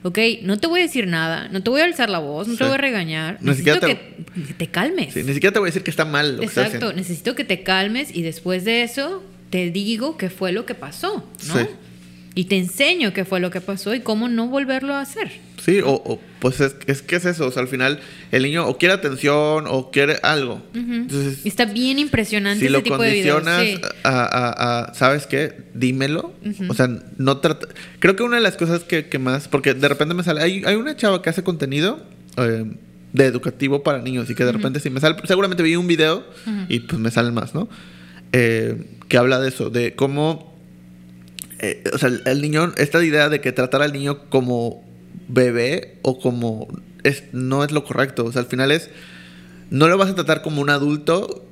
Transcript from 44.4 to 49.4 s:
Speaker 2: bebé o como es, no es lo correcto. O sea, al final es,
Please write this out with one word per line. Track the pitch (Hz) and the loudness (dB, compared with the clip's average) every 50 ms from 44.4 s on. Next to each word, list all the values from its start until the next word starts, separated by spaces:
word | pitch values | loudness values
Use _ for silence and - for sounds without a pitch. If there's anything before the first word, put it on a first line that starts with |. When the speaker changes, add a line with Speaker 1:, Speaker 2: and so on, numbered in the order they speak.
| 127 127 123 120 117 117 - - - - - - - - - - - - | 2 2 0 0 0 -2 -4 -8 -16 -20 -20 -20 -20 -18 -18 -18 -12 0
Speaker 2:
bebé | 127 127 127 123 117 120 117 127 156 185 - - - - | 4 4 4 6 4 2 0 0 0 -2 -6 -8 -20 -4
o | - 135 127 127 | -2 -2 -2 0
como | - 127 120 120 117 117 110 110 - - - - - - - - - | -2 -2 -2 0 -2 -2 -4 -4 -8 -10 -12 -14 -14 -20 -20 2 2
es, | 139 139 - - - | 2 2 2 -8 -10
no | - 123 127 131 135 139 143 | -8 -6 -2 0 0 0 0
es | 147 | 0
lo | 151 151 143 | 0 -4 -4
correcto. | - 131 - 135 135 127 - 120 | -2 0 0 0 0 0 -4 -4
O | 113 120 | -2 -2
sea, | 131 | -2
al | 120 | -2
final | - - 127 135 139 | -2 0 0 2 2
es, | 147 170 170 - - - - - - - - - - - | 2 0 0 -6 -18 -20 -20 -20 -20 -20 -20 -20 -20 -20